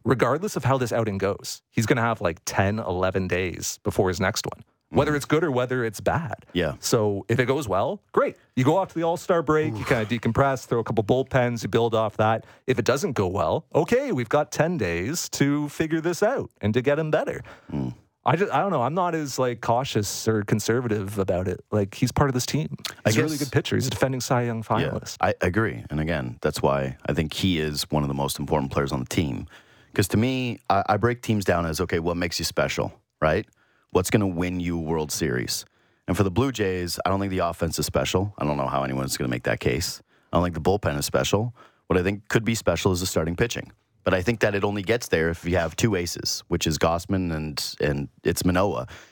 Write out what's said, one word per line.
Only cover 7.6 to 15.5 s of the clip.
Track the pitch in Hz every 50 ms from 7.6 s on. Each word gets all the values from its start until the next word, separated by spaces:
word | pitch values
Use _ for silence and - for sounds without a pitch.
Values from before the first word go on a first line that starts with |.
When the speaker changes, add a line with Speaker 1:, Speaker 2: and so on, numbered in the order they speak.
| 143
Speaker 1:
well, | 101 90 95 113 151 208 196 _ _
great. | - - 587 - - - _ _ -
You | 127 127
go | 143 165
off | 190 185 -
to | -
the | 165 165
All-Star | 165 170 160 - - 180 165
break, | 156 151 151 156 156 156 110 104
you | -
kinda | - 135 113 110
decompress, | 101 120 113 - 117 113 135 139 135 135 127 -
throw | - 127 117
a | 110
couple | - 117 107 104
bullpens, | 101 131 127 131 - - 131 123 123 120 113
you | - 104
build | 104 113 117 117 113
off | 110 110 104 - -
that. | 107 110 113 110 - - - - -
If | 131 127 123
it | 107
doesn't | - 123 147 190 180
go | 117 - 98 87
well, | 95 98 80 80 104 156 - _ -
okay, | 147 165 - 233 254 285 269
we've | 185 127 117 -
got | - 147 151 -
ten | - - 151 170 180
days | 139 101 85 82 85 90 120 165 - - -
to | - - 143 143